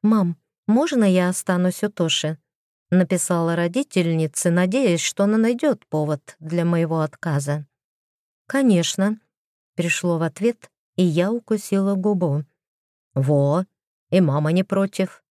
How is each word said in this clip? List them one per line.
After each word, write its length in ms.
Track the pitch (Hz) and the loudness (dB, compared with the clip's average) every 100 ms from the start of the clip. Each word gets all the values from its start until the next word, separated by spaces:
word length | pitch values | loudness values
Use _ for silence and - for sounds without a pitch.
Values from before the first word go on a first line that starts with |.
«Мам, 340 | 214 220 175 170 _ _ - | 2 2 0 -2 _ _ 0
можно 360 | 226 330 262 | 2 2 2
я 260 | 208 180 180 | 2 2 0
останусь 540 | 180 - 180 180 - | -2 -2 0 0 0
у 60 | 208 | -6
Тоши?» — 480 | - 165 - 156 156 _ _ _ _ _ | -2 -2 -2 -4 -8 _ _ _ _ _
написала 640 | 180 175 180 - 170 165 170 | 0 2 0 0 0 0 0
родительнице, 960 | 170 185 285 - 165 160 160 - 180 | 0 -2 -2 -2 0 0 -2 -2 0
надеясь, 500 | 170 185 240 247 170 | 2 0 0 0 0
что 220 | - - | -4 -2
она 140 | 202 220 | 0 2
найдет 480 | 226 240 311 240 _ | 0 0 0 -2 _
повод 480 | 156 151 147 - - | -4 -2 -4 -8 -18
для 240 | 156 175 170 | -6 -2 0
моего 340 | 170 165 160 | 0 0 -2
отказа. 640 | 151 - 170 143 143 151 143 _ _ _ _ _ _ _ _ | -4 -6 -4 -4 -2 -6 -8 _ _ _ _ _ _ _ _
«Конечно», 720 | 277 262 180 165 - 196 220 _ _ _ _ _ - | 0 4 2 0 -2 -2 -4 _ _ _ _ _ -6
пришло 420 | 170 - 175 165 | -4 -2 -2 -2
в 60 | |
ответ, 460 | 165 - 220 240 - _ _ - | -2 -2 -4 -4 -16 _ _ -2
и 80 | |
я 280 | 180 160 185 | 0 2 0
укусила 640 | 233 - 214 - 196 196 196 | -2 -4 -6 -2 -2 0 0
губу. 480 | 202 196 170 143 147 _ _ _ _ _ _ | 0 0 0 -2 -6 _ _ _ _ _ _
«Во, 520 | 135 135 147 143 160 190 _ _ _ _ | -2 2 2 2 0 -4 _ _ _ _
и 120 | 185 | 2
мама 300 | 165 139 151 | 2 0 0
не 120 | 175 | 0
против», — 600 | 190 196 196 - 185 - _ | 0 -2 -2 -2 -6 -6 _